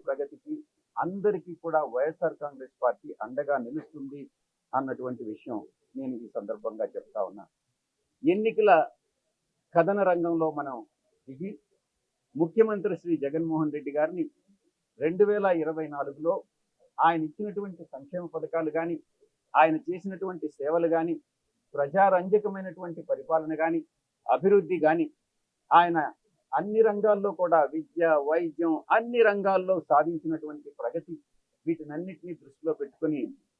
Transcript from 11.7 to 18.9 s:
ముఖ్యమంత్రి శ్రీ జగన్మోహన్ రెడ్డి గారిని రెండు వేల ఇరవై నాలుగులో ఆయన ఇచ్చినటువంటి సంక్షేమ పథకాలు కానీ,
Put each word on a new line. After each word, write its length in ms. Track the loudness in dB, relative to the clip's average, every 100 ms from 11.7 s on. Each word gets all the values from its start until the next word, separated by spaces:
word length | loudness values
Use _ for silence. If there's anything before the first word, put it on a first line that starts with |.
| _ _ _ _ _ _ -2
ముఖ్యమంత్రి 540 | 2 4 2 2 -2 -4
శ్రీ 160 | -2 -2
జగన్మోహన్ 500 | 0 -2 -2 0 -2 -4
రెడ్డి 160 | -4 -2
గారిని 260 | 0 -2 -8 _ _ _ _ _ _ -4
రెండు 240 | -2 2 2
వేల 140 | 4 2 2
ఇరవై 240 | 0 -4 -6 -6
నాలుగులో 480 | -6 -4 -2 -2 -4 _ _ _ _ 2 4
ఆయన 220 | 4 -2
ఇచ్చినటువంటి 560 | -6 -8 -6 -8 -10
సంక్షేమ 420 | -16 -16 -10 -10 -8
పథకాలు 440 | -8 -4 -2 -2 -2
కానీ, 180 | -4